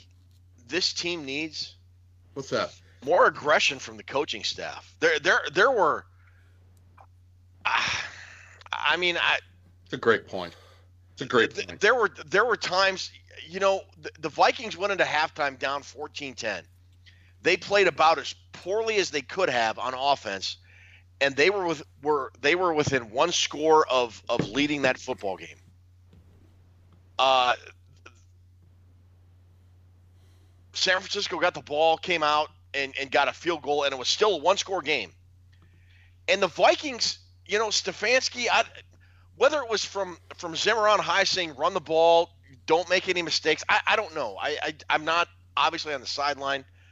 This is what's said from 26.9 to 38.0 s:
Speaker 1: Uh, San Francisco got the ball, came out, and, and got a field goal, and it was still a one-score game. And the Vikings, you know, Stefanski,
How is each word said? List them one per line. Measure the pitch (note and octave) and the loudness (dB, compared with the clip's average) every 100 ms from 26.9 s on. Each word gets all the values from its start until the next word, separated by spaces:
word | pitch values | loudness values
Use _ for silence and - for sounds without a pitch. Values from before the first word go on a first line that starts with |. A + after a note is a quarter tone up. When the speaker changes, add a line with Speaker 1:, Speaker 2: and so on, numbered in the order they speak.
| _ _ - | _ _ 0
Speaker 1:
Uh, | C3 C3 B2 A2+ - - _ - - _ _ _ _ _ _ _ _ _ _ _ _ _ _ _ _ _ _ _ _ _ _ _ _ _ _ | 2 4 2 0 -6 -20 _ -20 -20 _ _ _ _ _ _ _ _ _ _ _ _ _ _ _ _ _ _ _ _ _ _ _ _ _ _
San | - - F#3 | -4 0 0
Francisco | F#3 G3 F#3+ F3 | 0 -6 -4 0
got | F3 | 0
the | D#3+ | -2
ball, | B2+ D3 D#3+ D#3+ | -4 0 2 2
came | - E3+ | 0 0
out, | D3+ D3+ D3+ _ _ | 2 2 0 _ _
and, | C#3 C3+ C3+ | -6 -6 -6
and | C3+ | -2
got | C#3+ C#3 | 0 0
a | |
field | - D#3+ E3 | -2 -4 -4
goal, | C3 D3 | -2 0
and | C#3 | 0
it | C3+ | -2
was | A#2+ | -4
still | - G#3+ F3 | 2 2 2
a | |
one-score | D3+ F#3+ - F#3 | 2 0 0 -4
game. | D3 C#3+ F#2 - _ _ _ _ _ _ - - _ _ - | -2 -4 -4 -14 _ _ _ _ _ _ -20 -20 _ _ 0
And | F#3+ | 2
the | F#3+ | 0
Vikings, | D#3+ G#3+ E4+ D4+ A#3+ - - - _ - | 4 4 4 0 -4 -4 -6 -12 _ -4
you | G3+ | -2
know, | A3 | 0
Stefanski, | G3+ - F3 | -2 -4 -4